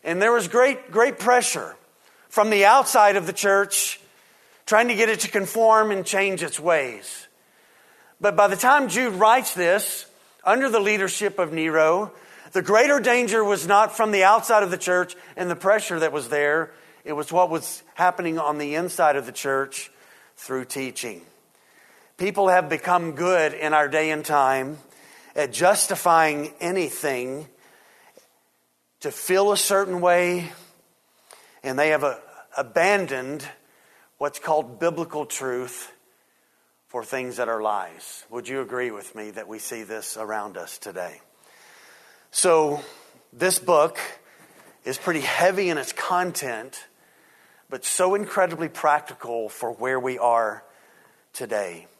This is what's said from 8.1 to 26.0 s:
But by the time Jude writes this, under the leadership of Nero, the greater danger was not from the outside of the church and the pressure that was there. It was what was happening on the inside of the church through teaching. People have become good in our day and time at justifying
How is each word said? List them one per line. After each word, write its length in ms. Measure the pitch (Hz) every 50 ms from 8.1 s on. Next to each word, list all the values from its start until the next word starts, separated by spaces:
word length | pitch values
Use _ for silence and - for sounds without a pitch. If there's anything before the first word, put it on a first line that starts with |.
| _ _
But 160 | 170 202 202
by 120 | 214 208 202
the 80 | 196
time 320 | 185 - 247 277 294 269 220
Jude 260 | 165 233 254 240 190
writes 400 | 180 208 220 233 262 247 - -
this, 520 | 185 175 170 185 214 208 - - - - - _ _ _ _ _ _ -
under 240 | 180 214 254 269 269
the 120 | 220 226
leadership 580 | 202 214 214 202 196 185 - - 208 202 196 196
of 140 | 180 156
Nero, 580 | 160 160 160 160 156 160 156 156 170 190 214 208 - - - - - - - -
the 120 | - 190
greater 360 | 175 - 202 220 254 285 285 277
danger 460 | 202 262 240 247 247 208 208 226 214
was 200 | 202 202 175 156
not 320 | 170 202 202 214 214 -
from 140 | - 220 214
the 140 | 202 196 185
outside 400 | 190 214 233 226 - 226 214 202
of 80 | 180
the 40 | 180
church 380 | 185 - 180 180 180 180 175 - - - - -
and 120 | - 185 180
the 60 | 170
pressure 460 | 170 - 190 214 214 208 - 175 160
that 120 | 160 156
was 180 | 143 151 127 117
there. 420 | 151 147 147 147 147 160 160 160 - - - - - _ _
It 80 | 147
was 180 | 151 147 151 -
what 180 | 165 180 180 165
was 360 | 160 160 - - - - _ _ _
happening 460 | - 175 180 175 - 175 165 160 165
on 180 | 156 147 151 147
the 160 | 147 143 147
inside 400 | 160 180 175 - - 170 151 143
of 100 | 143 123
the 60 | 123
church 640 | 107 - - 139 135 135 135 135 - - - - _ _ - _ - - _ _ _
through 280 | - - - 131 131 127
teaching. 580 | 127 - 143 135 127 - - - 117 98 85 - _ _ _ _ _ _ _ _ _ _ _ _ _ _ _ _ _ _
People 320 | - 269 208 190 202 196 190
have 200 | 180 185 165 151
become 440 | 160 151 - 180 180 175 170 165
good 420 | 147 131 170 180 185 170 156 151 147
in 180 | 160 156 151
our 140 | 151 151 147
day 240 | 139 139 156 156 156
and 140 | 156 151 151
time 540 | - 151 147 135 131 135 135 131 135 151 147 - _ - - - - - - - - -
at 160 | - 151 135
justifying 1000 | 113 117 170 180 208 - - - 196 -